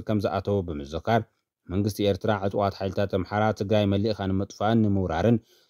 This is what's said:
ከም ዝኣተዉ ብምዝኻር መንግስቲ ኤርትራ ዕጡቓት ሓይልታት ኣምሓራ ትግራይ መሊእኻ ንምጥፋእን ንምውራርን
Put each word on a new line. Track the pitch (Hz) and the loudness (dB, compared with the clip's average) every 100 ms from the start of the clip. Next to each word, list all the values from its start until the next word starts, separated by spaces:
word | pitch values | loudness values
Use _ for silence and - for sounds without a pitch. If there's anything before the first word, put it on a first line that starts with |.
ከም | 110 107 | -2 0
ዝኣተዉ | 98 95 95 101 | 0 -2 0 -2
ብምዝኻር | 87 76 71 80 - 113 110 _ _ _ - | -2 -6 -8 -6 0 0 0 _ _ _ -6
መንግስቲ | 92 104 101 | -2 -2 0
ኤርትራ | 101 95 110 104 | 0 0 0 0
ዕጡቓት | 98 104 101 - | 0 0 -2 -2
ሓይልታት | 95 90 101 | -6 -2 -2
ኣምሓራ | 98 87 104 110 | -2 -2 0 0
ትግራይ | 104 104 107 101 | 0 0 2 2
መሊእኻ | 98 110 104 98 | 2 0 -2 -2
ንምጥፋእን | 95 98 - 104 117 | -2 -4 -2 2 4
ንምውራርን | 107 98 90 80 107 117 - _ | 4 2 0 2 2 2 -2 _